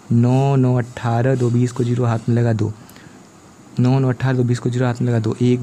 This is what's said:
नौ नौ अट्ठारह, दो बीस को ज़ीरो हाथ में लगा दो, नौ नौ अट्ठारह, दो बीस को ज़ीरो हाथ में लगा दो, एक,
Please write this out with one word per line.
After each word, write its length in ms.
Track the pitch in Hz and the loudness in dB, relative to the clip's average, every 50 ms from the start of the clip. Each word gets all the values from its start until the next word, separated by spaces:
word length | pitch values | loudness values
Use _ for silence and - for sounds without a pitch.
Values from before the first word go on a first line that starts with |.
| - - | -4 0
नौ 440 | 120 117 120 123 127 131 135 139 139 | 2 2 4 4 2 2 2 2 2
नौ 200 | 131 127 127 123 127 | 2 2 2 2 0
अट्ठारह, 560 | 117 123 - - - 117 117 120 120 135 131 | -2 -4 -8 -6 -4 -2 0 0 0 0 0
दो 160 | 123 123 120 | 0 0 0
बीस 220 | 117 120 123 123 | 2 0 0 0
को 120 | - - 123 | -2 -2 -2
ज़ीरो 200 | 120 120 120 123 | -2 0 0 0
हाथ 240 | 117 113 113 - - | 0 -2 -2 -2 -2
में 80 | 117 | 0
लगा 160 | 117 120 117 | 0 2 0
दो, 200 | 113 107 107 107 110 - - - - - - - - - - - - - - - - - - - - - | 0 0 -2 -4 -6 -8 -16 -20 -20 -20 -20 -20 -20 -20 -20 -20 -20 -20 -20 -20 -20 -20 -20 -8 -4 0
नौ 180 | 123 127 131 135 | 2 2 2 2
नौ 100 | 135 127 | 0 0
अट्ठारह, 280 | 123 - 127 135 131 | -2 -2 -2 -2 0
दो 80 | 127 123 | 0 0
बीस 140 | 117 123 120 | 0 -2 -2
को 120 | - 123 | -2 -4
ज़ीरो 160 | 117 123 127 | -2 -2 -2
हाथ 140 | 123 120 - | -2 -2 -2
में 80 | 123 123 | -2 -2
लगा 100 | 120 117 | 0 0
दो, 180 | 107 110 - - | -2 -2 -2 0
एक, 200 | 123 123 123 123 | 2 2 2 0